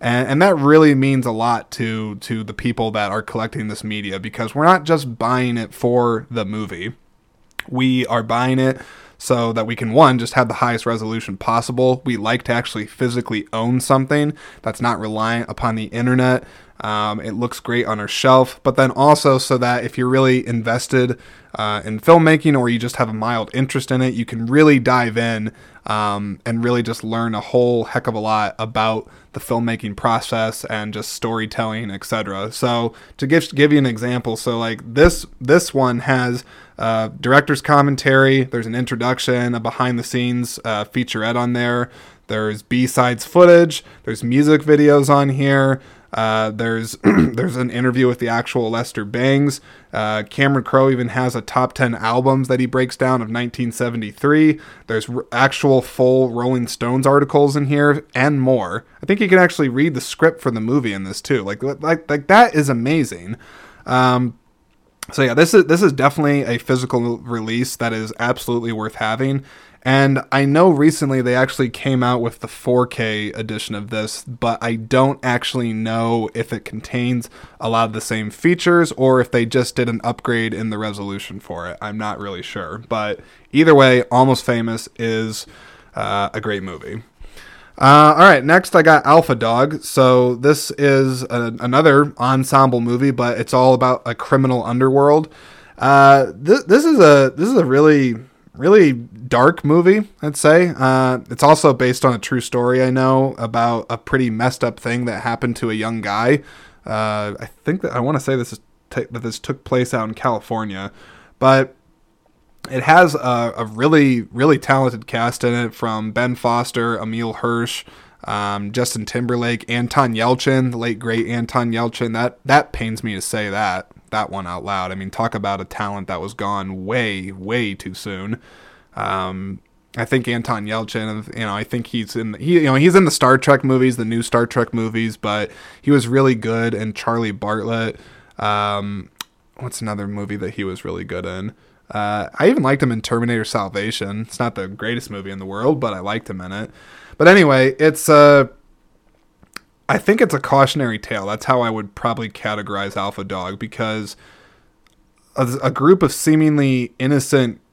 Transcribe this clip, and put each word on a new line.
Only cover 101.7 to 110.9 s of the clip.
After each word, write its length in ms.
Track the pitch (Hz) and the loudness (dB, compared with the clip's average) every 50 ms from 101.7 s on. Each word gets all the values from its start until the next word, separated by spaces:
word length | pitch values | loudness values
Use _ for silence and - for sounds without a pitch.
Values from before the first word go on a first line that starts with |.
| 131 | 4
based 320 | 123 131 123 127 - - | 4 2 0 0 2 2
on 80 | 131 123 | 0 0
a 40 | 104 | 0
true 220 | - - 131 123 | -4 -4 -4 -4
story 420 | 117 - - 123 120 123 127 131 | -4 -2 -2 0 0 2 2 2
I 60 | 131 127 | 2 2
know 460 | 127 131 131 131 135 131 135 135 - | 2 2 2 4 4 4 2 0 -2
about 480 | - 117 113 113 120 117 120 117 113 - - | -6 -8 -4 -2 0 0 0 0 -2 -4 -6
a 80 | 117 - | -8 -10
pretty 320 | - - - 131 127 117 | -8 -4 -2 -2 -2 -2
messed 340 | 110 110 120 127 127 - 123 | -2 -2 -2 -2 -2 -2 -4
up 160 | 117 - - | -4 -4 -6
thing 240 | - 120 120 123 123 | -8 -6 -4 -4 -4
that 200 | 120 104 98 107 | -6 -6 -6 -6
happened 320 | 120 117 - 131 120 117 | -6 -6 -4 -4 -6 -4
to 120 | - 123 113 | -4 -4 -6
a 60 | 110 | -4
young 260 | 110 107 113 113 113 | -4 -4 -6 -6 -6
guy. 360 | 101 101 101 107 120 127 151 143 - - - - - - _ _ - | -6 -4 -2 0 2 2 2 0 -2 -8 -20 -20 -20 -20 _ _ -12
Uh, 480 | - 110 107 110 107 107 107 104 104 101 - | -8 -6 -4 -4 -4 -4 -4 -6 -6 -8 -10
I 120 | 117 - - _ - | -14 -16 -16 _ -6
think 180 | - 170 185 | -4 -4 -4
that, 100 | - - | -4 -6
I 80 | - 123 | -4 -2
wanna 200 | 120 139 147 127 | -2 -2 -2 -2
say 160 | - - 135 | -2 -2 -2
this 180 | 127 120 - 113 | -2 -2 -6 -10
is 60 | - _ _ _ _ _ - | -20 _ _ _ _ _ -10
t-, 160 | - 127 110 - | -8 -8 -8 -8
that 120 | 120 117 | -10 -10
this 160 | 120 113 110 - | -8 -8 -10 -10
took 260 | - - 127 - - | -10 -10 -10 -10 -6
place 280 | - 131 127 123 120 | -2 0 0 0 0
out 160 | 131 117 113 113 | -2 -4 -4 -6
in 60 | 107 | -8
California, 760 | - - 127 117 104 - - 117 113 110 104 95 95 98 101 | -6 -4 -4 -4 -4 -6 -6 -6 -6 -6 -8 -8 -10 -10 -12